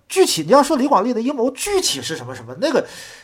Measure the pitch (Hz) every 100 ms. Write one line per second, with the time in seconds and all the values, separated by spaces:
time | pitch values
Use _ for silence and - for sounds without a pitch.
0 | _ 381 330 - 156 269 277 302 277 220
1 | 233 220 240 294 247 269 415 392 - 135
2 | 117 151 120 131 113 131 285 247 - -
3 | - -